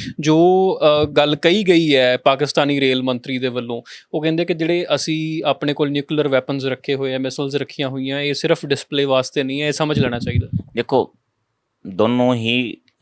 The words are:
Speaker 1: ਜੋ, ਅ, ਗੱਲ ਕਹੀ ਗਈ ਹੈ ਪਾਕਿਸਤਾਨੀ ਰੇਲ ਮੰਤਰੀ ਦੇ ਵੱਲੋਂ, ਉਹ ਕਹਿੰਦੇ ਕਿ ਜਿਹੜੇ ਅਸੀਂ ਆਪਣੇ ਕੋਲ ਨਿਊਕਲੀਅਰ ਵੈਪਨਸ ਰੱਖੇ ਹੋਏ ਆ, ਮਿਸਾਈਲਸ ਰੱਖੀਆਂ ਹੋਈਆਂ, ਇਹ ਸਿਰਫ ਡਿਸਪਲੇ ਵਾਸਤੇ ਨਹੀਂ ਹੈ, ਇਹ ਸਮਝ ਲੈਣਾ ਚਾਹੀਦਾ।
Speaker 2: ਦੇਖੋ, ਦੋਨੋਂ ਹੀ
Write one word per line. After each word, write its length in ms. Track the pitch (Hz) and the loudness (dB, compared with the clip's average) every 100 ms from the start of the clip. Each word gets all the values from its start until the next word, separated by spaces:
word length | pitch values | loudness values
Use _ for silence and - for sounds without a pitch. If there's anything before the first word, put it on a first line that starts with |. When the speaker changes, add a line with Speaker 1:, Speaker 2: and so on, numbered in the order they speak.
| - - | -8 -2
Speaker 1:
ਜੋ, 180 | 151 160 180 185 190 - | 2 4 6 4 2 2
ਅ, 280 | 151 151 151 | 2 4 2
ਗੱਲ 300 | 147 147 147 | 2 2 2
ਕਹੀ 280 | 170 208 | 2 2
ਗਈ 320 | 190 170 156 135 | 4 4 4 4
ਹੈ 220 | 127 127 | 4 4
ਪਾਕਿਸਤਾਨੀ 600 | 143 135 143 165 143 139 | 2 2 2 0 2 2
ਰੇਲ 240 | 135 131 | 0 0
ਮੰਤਰੀ 340 | 131 123 139 127 | -2 -4 -6 -4
ਦੇ 100 | 127 | -4
ਵੱਲੋਂ, 340 | 120 120 117 - - _ | -4 -6 -8 -12 -20 _
ਉਹ 80 | 160 | -4
ਕਹਿੰਦੇ 240 | 160 165 175 | 0 0 -2
ਕਿ 80 | |
ਜਿਹੜੇ 320 | 160 160 175 - 143 | -2 -2 -2 0 -2
ਅਸੀਂ 480 | - 156 160 160 | -2 -4 -4 -4
ਆਪਣੇ 300 | 151 135 147 | -4 -2 -2
ਕੋਲ 160 | 143 143 | -2 -2
ਨਿਊਕਲੀਅਰ 380 | 143 139 151 143 | -2 -2 -2 0
ਵੈਪਨਸ 380 | 131 131 139 135 | 0 -2 -4 -4
ਰੱਖੇ 300 | 127 - 135 | -6 -4 -4
ਹੋਏ 180 | 135 | -4
ਆ, 40 | 131 | -4
ਮਿਸਾਈਲਸ 380 | 131 147 139 139 | -4 -6 -4 -4
ਰੱਖੀਆਂ 340 | - - 135 | -6 -6 -6
ਹੋਈਆਂ, 320 | 135 135 139 | -6 -6 -4
ਇਹ 120 | 143 | -4
ਸਿਰਫ 320 | 135 160 160 143 | -2 0 0 0
ਡਿਸਪਲੇ 400 | 135 - 143 139 | -4 -2 -2 2
ਵਾਸਤੇ 380 | 131 127 151 | 2 0 -2
ਨਹੀਂ 180 | 131 139 | -4 -2
ਹੈ, 60 | 151 | -2
ਇਹ 40 | |
ਸਮਝ 280 | 143 151 143 | -2 0 0
ਲੈਣਾ 200 | 127 120 | 0 -2
ਚਾਹੀਦਾ। 280 | - - - - - 113 | -2 -2 -2 -6 -4 -6
Speaker 2:
ਦੇਖੋ, 380 | - 131 - _ _ _ _ _ _ _ - | 0 0 0 _ _ _ _ _ _ _ -6
ਦੋਨੋਂ 480 | 92 110 123 123 120 | 0 2 2 2 2
ਹੀ 420 | 113 123 117 - _ _ | 0 -2 -2 -8 _ _